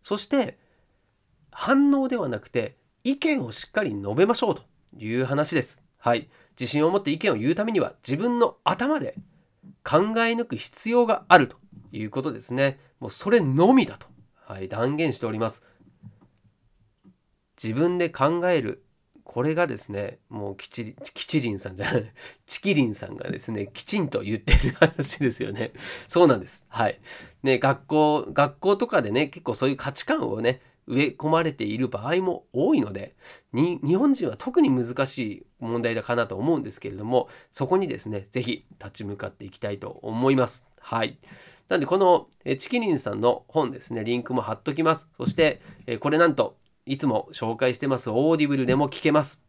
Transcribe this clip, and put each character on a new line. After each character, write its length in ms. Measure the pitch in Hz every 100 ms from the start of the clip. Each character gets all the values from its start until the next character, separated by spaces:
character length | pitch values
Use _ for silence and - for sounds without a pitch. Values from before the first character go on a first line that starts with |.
そ 160 | - 302
し 80 |
て 340 | - 277 233 - _ _ _ _ _ _ _ _ _
反 420 | - - 269 285
応 160 | 277 262
で 80 | 247
は 120 | 156
な 100 | 110
く 80 | -
て 280 | 120 107 _ _ _
意 140 | 240 277
見 260 | 330 285
を 80 | 120
し 140 | 107 -
っ 20 |
か 140 | -
り 100 | 196
述 200 | 104 98
べ 120 | 113 196
ま 80 |
し 80 | 233
ょ 100 | 220
う 20 |
と 80 | - _ _ _ -
い 180 | 107 117
う 100 | 131
話 280 | 139 151
で 60 | 160
す。 220 | 120 - _ _
は 160 | -
い。 160 | 120 - _ _ -
自 120 | 123
信 140 | 147
を 60 | 156
持 80 | 196
っ 40 |
て 80 | 170
意 80 | 160
見 140 | 208
を 40 | 117
言 160 | 120
う 20 |
た 100 | 165
め 80 | 214
に 80 | 214
は、 140 | - - -
自 100 | 143
分 220 | 233 240
の 180 | 233 -
頭 380 | - 185 262 302
で 140 | 123 - - _ _ _ - -
考 140 | - 151
え 360 | 202 226 233
抜 100 | 233
く 120 | 233 -
必 340 | - - 220
要 160 | 240 233
が 180 | 220 -
あ 100 | 175
る 100 | 131
と 80 | - _ - -
い 120 | -
う 60 | 107
こ 120 | 135
と 100 | 147
で 80 | 110
す 120 | -
ね。 260 | 127 139 135 _ _
も 80 | 120
う 20 |
そ 200 | - -
れ 100 | 233
の 320 | 151 131 185
み 140 | 262 -
だ 100 | -
と、 100 | - - _
は 260 | _ _ 98
い、 80 | 95
断 280 | 107 120 151
言 160 | 160
し 40 | 123
て 60 |
お 80 | 117
り 60 | 107
ま 100 | 110
す。 140 | - _ _ _ _ - _ _ _ _ _ _ _ _ _ 190 _ _ _ _ _
自 120 | 110
分 220 | 113 170 180
で 140 | 170
考 360 | - 135 170 180
え 100 | 170
る。 240 | 110 - _ _ _ _
こ 180 | - -
れ 120 | 135
が 120 | 160 170
で 120 | 110
す 100 | -
ね、 280 | 101 101 - _
も 220 | 113 101
う 60 | 98
き 120 | -
ち 160 | -
り-、 120 | 110 - -
き 100 | -
ち 160 | - 156
り 100 | 120
ん 80 | 98
さ 120 | 98
ん 60 | 92
じ 80 |
ゃ 60 | 101
な 80 | 120
い、 120 | 104 - -
<laughs> 180 | -
チ 160 | _ -
キ 140 | 196
リ 80 | 160
ン 120 | 123
さ 120 | 101 -
ん 100 | -
が 140 | -
で 100 | -
す 100 | -
ね、 200 | 107 101
き 120 | -
ち 140 | - 208
ん 100 | 151
と 120 | -
言 160 | 101 107
っ 20 |
て 120 | -
る 200 | 139 131
話 460 | - 160 - 143 -
で 140 | 135
す 100 | 117
よ 100 | -
ね。 200 | - 113 - - - -
そ 160 | 170
う 20 | 170
な 100 | 117
ん 40 |
で 60 | 90
す。 180 | - _
は 200 | 117 110
い。 120 | - - - - _
ね、 160 | 135 127
学 280 | 135 139 -
校、 400 | 151 151 151 -
学 280 | - 143 -
校 180 | 190 196
と 100 | 240
か 120 | 196
で 100 | 110
ね、 180 | 113 147
結 160 | -
構 100 | -
そ 140 | - 131
う 20 |
い 40 |
う 20 | 139
価 160 | 143
値 120 | -
観 260 | - 311 139
を 120 | 104
ね、 180 | 113 135 _ _ -
植 180 | 123 143
え 80 | -
込 120 | 151
ま 140 | 160
れ 100 | 160
て 120 | 147
い 140 | 107 110
る 80 | 131
場 220 | 107 113
合 60 | 175
も 280 | 185 - _
多 220 | 120 175
い 60 | 311
の 120 | 104
で、 220 | 98 101 _ - - _
に-、 260 | 113 170 165 139
日 80 |
本 200 | 185 285
人 140 | 269 156
は 80 | -
特 240 | - 254
に 80 | 294
難 380 | 127 120 123 139
し 120 | -
い 280 | 113 98 - _
問 200 | 117 120
題 140 | 120
だ 80 | 113
か 140 | 107 120
な 100 | 113
と 100 | 95
思 200 | 135 160
う 20 |
ん 40 |
で 80 | 107
す 80 | -
け 100 | -
れ 60 | 98
ど 80 |
も、 240 | 104 127 - - _
そ 160 | - 135
こ 80 | 185
に 100 | 185
で 120 | 110
す 100 | 107
ね、 180 | 104 101
ぜ 100 | 127
ひ 240 | 120 117 _ -
立 120 | 104
ち 140 | -
向 120 | 101 101
か 120 | 101
っ 20 |
て 140 | _
い 60 | 98
き 80 | -
た 120 | 107
い 80 | 101
と 100 | 104 -
思 280 | 104 110 131
い 60 | 135
ま 120 | 120
す。 180 | - _ _
は 240 | - 113
い。 140 | 110 - - - - - _
な 80 | 180
ん 40 |
で 60 | 139
こ 120 | 185
の、 300 | 190 175 - _
え、 120 | - 135
チ 120 | -
キ 120 | 247
リ 80 | 214
ン 100 | 151
さ 140 | -
ん 80 | 104
の 240 | 117 113 _
本 240 | 156 131
で 100 | 135
す 140 | -
ね、 80 | 117
リ 140 | 107 123
ン 80 |
ク 100 | 120
も 80 | 123
貼 120 | 107
っ 80 | 110
と 120 | -
き 80 | 143
ま 140 | 160 160
す。 120 | - _
そ 100 | 127
し 80 |
て、 280 | - 156 - - - -
え、 120 | 117
こ 120 | 143
れ 80 | 151
な 80 | 170
ん 80 |
と、 260 | 147 - - _ _
い 140 | - 135
つ 80 | 147
も 220 | 107 -
紹 220 | - 113
介 200 | 113 127
し 40 | 123
て 80 | 139
ま 100 | 127
す 100 | 117
オ 40 |
ー 220 | 110 151 165
デ 100 | 147
ィ 20 |
ブ 80 | 139
ル 100 | 127
で 80 |
も 140 | 131 143
聞 120 | -
け 120 | 156
ま 100 | 151
す。 180 | 143 -